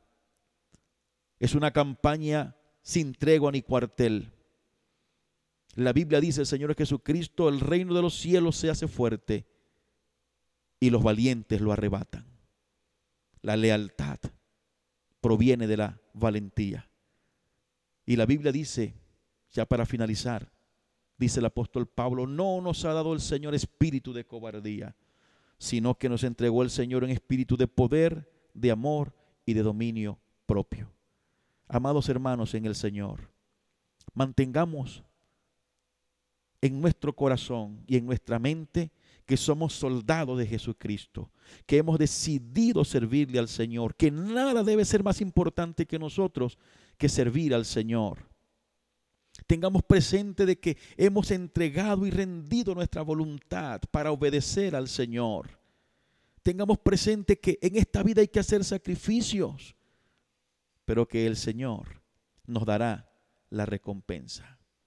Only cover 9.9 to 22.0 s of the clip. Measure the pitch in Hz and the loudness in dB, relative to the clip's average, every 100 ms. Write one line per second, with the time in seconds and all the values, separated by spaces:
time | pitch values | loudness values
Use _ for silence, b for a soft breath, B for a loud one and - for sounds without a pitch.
9.9 | _ _ _ _ _ _ _ _ - 127 | _ _ _ _ _ _ _ _ 0 2
10.9 | 117 110 107 127 117 - 104 107 104 104 | 4 4 2 2 0 -2 -2 0 0 0
11.9 | 95 - - - _ _ _ _ _ _ | -2 -6 -14 -18 _ _ _ _ _ _
12.9 | _ _ _ _ _ 104 107 110 107 101 | _ _ _ _ _ -2 2 4 2 0
13.9 | - 71 67 - - _ _ _ _ _ | -6 -8 -8 -12 -16 _ _ _ _ _
14.9 | _ _ _ 117 110 123 120 110 107 104 | _ _ _ 2 4 4 4 2 0 -2
15.9 | 98 _ 104 113 107 98 - 101 104 - | -6 _ -2 0 0 -4 -4 -4 -6 -12
16.9 | _ _ _ _ _ _ _ _ _ _ | _ _ _ _ _ _ _ _ _ _
17.9 | _ - 120 110 147 147 139 147 120 107 | _ -2 2 2 2 2 -2 -4 -4 -6
18.9 | - _ _ _ _ _ - 113 120 113 | -8 _ _ _ _ _ -4 0 0 0
19.9 | 117 113 107 123 113 - _ _ _ _ | -2 -2 -2 -4 -6 -10 _ _ _ _
20.9 | _ _ - 123 127 113 - 113 127 117 | _ _ -2 -2 0 0 -2 -4 -4 -4
21.9 | - | -2